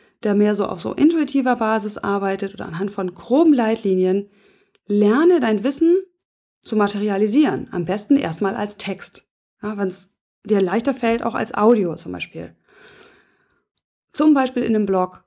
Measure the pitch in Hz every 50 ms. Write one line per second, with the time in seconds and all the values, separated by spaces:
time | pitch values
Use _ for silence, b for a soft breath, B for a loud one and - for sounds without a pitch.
0 | b b b b - 214 202 202 208 208 208 196 208 - - 170 - 220 - -
1 | 262 311 339 330 294 254 - 277 247 254 247 240 233 214 220 220 202 214 208 -
2 | - 202 202 202 196 196 196 196 196 196 190 - - 185 160 165 190 196 - -
3 | 185 180 175 - - - 233 294 330 330 294 240 233 220 220 220 - 202 185 185
4 | 185 185 190 202 202 202 b b b b b b b b b b _ - 202 208
5 | 208 208 214 269 330 349 359 330 247 226 214 202 196 262 277 - 330 330 349 392
6 | 381 - _ _ _ _ _ _ _ _ _ _ - - 226 214 208 202 208 202
7 | 208 214 196 196 208 208 208 285 311 233 151 - - - - 175 170 165 185 208
8 | - - 285 277 - 175 160 - 208 196 208 - 208 208 - - - 202 196 -
9 | - - - - - _ _ _ _ _ _ _ - 208 214 202 202 185 180 -
10 | - - _ _ _ _ _ _ - 190 214 202 190 180 180 226 233 277 269 -
11 | - 226 226 233 - 233 240 - 226 220 - - 208 220 240 214 190 170 156 170
12 | - 170 180 175 - - - 165 165 - - b b b b b b b b b
13 | b b b b b b b b b b b b b _ _ _ _ _ _ _
14 | _ _ - - 302 311 302 277 262 254 262 247 240 233 226 214 208 190 190 185
15 | 180 180 180 - _